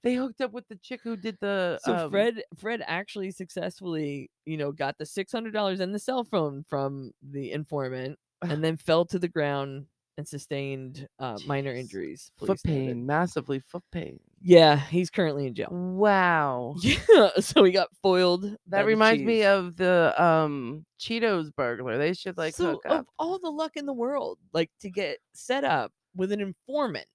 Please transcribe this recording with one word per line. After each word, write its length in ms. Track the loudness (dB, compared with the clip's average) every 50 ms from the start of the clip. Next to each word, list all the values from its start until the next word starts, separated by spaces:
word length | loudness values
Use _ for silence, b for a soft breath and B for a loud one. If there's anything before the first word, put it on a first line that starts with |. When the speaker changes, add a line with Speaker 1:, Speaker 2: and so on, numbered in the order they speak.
| 0
Speaker 1:
They 100 | 0 0
hooked 260 | 0 -2 -6 -4 _
up 120 | -6 -6 -6
with 140 | -10 -16
the 80 | _ -20
chick 240 | -20 _ -14 -14 -10 _
who 140 | -8 -8
did 180 | -6 -6 -8 -8 _
the, 380 | -4 -2 0 0 0 -2 -2 -4 -2
Speaker 2:
So 120 | -2 -2
Speaker 1:
um, 160 | -2 -2 -2
Speaker 2:
Fred, 320 | 0 2 2 2 0 -4 -12 _ -16 -10
Fred 240 | -8 -6 -6 -6 -6
actually 460 | -6 -6 -6 -6 -8 -10 -8 -8 -8
successfully, 960 | -8 -12 -14 -10 -8 -6 -6 -6 -8 -8 -10 -6 -6 -4 -4 -4 -6 -8 -12 -14 _ _ _
you 100 | -8 -6
know, 160 | -4 -4 -6
got 280 | -4 -4 -6 -6 -4 _
the 60 | -12
six 240 | -10 -6 -8 -6 _
hundred 220 | -6 -8 -8 -4 -4
dollars 240 | -2 -2 -2 -2 -2
and 160 | -4 -4 -4
the 20 |
cell 260 | -8 -8 -6 -6 -6 -6
phone 400 | _ -2 0 0 0 -4 -8 -10 _
from 400 | -4 -4 -2 -4 -4 -8 -12 -14 -18 _ -20
the 240 | -12 -10 -10 -8 -6
informant 680 | -6 -8 -8 _ -6 -4 -4 -4 -6 -6 -8 -8 -10 _ _ _
Speaker 1:
<sighs> 100 | _ _ -6
Speaker 2:
and 200 | -4 -4 -2 -2
then 140 | -2 -2
fell 280 | -4 0 2 2 2 2
to 120 | 0 -2
the 100 | -4 -4
ground 600 | -2 -2 -2 -2 -2 -2 -4 -6 -6 -8 -12 -14 _ _ _ _ _ _ -14
and 80 | -12
sustained, 800 | -10 -12 -12 -10 _ -8 -6 -6 -6 -8 -10 -10 -14 -14 -16 -18 -18 _
uh, 220 | _ -10 -8 -8 -10 -6
minor 260 | -4 -4 -4 -4 -4 -6
Speaker 1:
Jeez. 60 | -8
Speaker 2:
injuries, 520 | -10 -10 -10 -8 -8 -8 -10 -14 -18 -20 _
Speaker 1:
Foot 80 | _ -4
Speaker 2:
police 200 | -4 -4 -2 -2
noted. 200 | -2 -2 -2 -2
Speaker 1:
pain, 200 | -4 -6 -6 -4
massively 500 | -2 0 0 0 0 -4 -6 -6 -4 -6 -6
foot 220 | -6 _ -14 -14 _ _
pain. 280 | -12 -10 -10 -10 -14 -20 _ _ _ _ 6
Speaker 2:
Yeah, 320 | 10 10 12 12 10 8
he's 320 | 4 2 0 -2 -2 -2 -2
currently 380 | -2 -2 0 0 0 -2 -6
in 80 | -6 -6
jail. 140 | -8 -8 -8
Speaker 1:
Wow. 1040 | -6 -8 -6 -6 -2 2 4 4 6 6 4 4 4 2 2 0 -2 -4 -6 -6 -8
Speaker 2:
<laughs> 40 | -4 -2
Yeah, 460 | -2 -2 0 6 8 10 10 10 8 6 2
so 240 | -2 4 6 8 8
he 80 | 8
got 160 | 6 4 0 -2 _ _ 2
foiled 400 | 4 4 6 6 4 4 2 -2
by 60 | -8 -10 -12 _
Speaker 1:
That 140 | -4 -2 0 2
Speaker 2:
the 40 |
Speaker 1:
reminds 360 | 2 4 6 6 6 6 4 2
me 140 | 0 2 4
Speaker 2:
cheese. 60 | 4
Speaker 1:
of 280 | 4 4 4 2 -4 -4
the, 380 | 0 2 4 4 6 4 4 4 4 4
um, 600 | 4 6 4 2 0 -2 -6 -6 -8 -10 -12 -14 _ _ _
Cheetos 500 | -8 -6 -4 -2 0 0 0 -2 -4 -6 -6
burglar. 420 | -4 -4 -4 -4 -4 -6 -4 -2
They 160 | 0 0 -2 -2
should, 240 | -4 -8 -10 -6
like, 160 | -6 -6 -6 -4
Speaker 2:
So, 200 | -4 -2 -2 -2
Speaker 1:
hook 120 | -4 -2
Speaker 2:
of 60 | -2
Speaker 1:
up. 160 | -2 -2 -2 _ _
Speaker 2:
all 220 | -6 -6 -6 -6 -6
the 100 | -6 -8
luck 220 | -6 -6 -8 -6 _
in 120 | -8 -8
the 60 | -8 -6
world, 440 | -4 -4 -4 -4 -4 -6 -8 -10 _ _ _ -4
like, 160 | -4 -4 -4 _ _
to 100 | -16 -10
get 260 | -8 -6 -6 -6 -8 -10 _ _ _
set 300 | -20 -6 -4 -2 -2 0
up 280 | 0 0 0 -2 -6 _ _ _ _ _
with 160 | -6 -4 -2
an 100 | -2 -4
informant 680 | -4 -8 -8 _ _ -6 -4 -2 -2 -2 -4 -8 -10 _